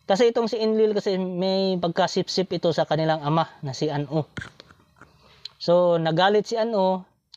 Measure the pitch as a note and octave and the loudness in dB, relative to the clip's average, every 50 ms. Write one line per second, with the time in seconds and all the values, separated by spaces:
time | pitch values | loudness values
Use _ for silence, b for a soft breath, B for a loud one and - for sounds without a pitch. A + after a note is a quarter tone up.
0 | b b G3 F#3+ A#3+ A#3 A#3 B3+ A#3 G#3+ - G#3+ A3 A3 A3 A3 A3 G#3+ G#3 G3+ | b b 2 2 2 2 2 0 -2 -2 -2 -2 0 0 2 2 2 2 2 0
1 | - G#3 F#3+ F#3 F#3 F#3 F#3 F3 F#3 F#3+ F#3+ F#3+ F#3+ F#3+ F#3 F3 F3 F3 E3+ - | -2 -2 -2 -2 -2 -4 -4 -2 -2 0 0 0 0 0 0 0 -2 -2 0 0
2 | F3+ E3 - F#3+ F3 - - G3 F#3 - F#3 E3+ - E3+ D3+ - D#3 - D#3 D#3 | 0 0 0 -2 -4 -2 -2 -4 -2 -2 -4 -2 -2 0 0 0 0 0 0 0
3 | D#3+ D#3+ D#3 D#3+ C#3+ D3 D#3 E3 D#3+ - - - - C#3 B2+ - D3 D3+ C#3+ D3 | 0 0 -2 -2 -2 0 0 0 0 -2 -6 -12 -10 -10 -6 -4 -4 -4 -2 -4
4 | D3 - D3 D#3+ C#3+ - - - - - - - - - - _ _ _ _ - | -6 -4 -4 -4 -4 -4 -8 -14 -14 -14 -16 -20 -20 -20 -20 _ _ _ _ -20
5 | B B B B B B B B B B B B - - F3 F3+ F3+ F3 E3+ E3 | B B B B B B B B B B B B 0 2 4 4 4 4 2 2
6 | D#3+ D#3+ D#3+ D#3+ F#3 G3+ G#3 G#3 G3+ - A3+ A3+ A3 A#3 A#3 G3 F#3+ F#3 F#3 F#3 | 0 0 2 2 4 4 4 2 0 0 -2 -4 -2 -2 0 0 0 0 0 -2
7 | F#3 _ _ _ _ _ _ | -6 _ _ _ _ _ _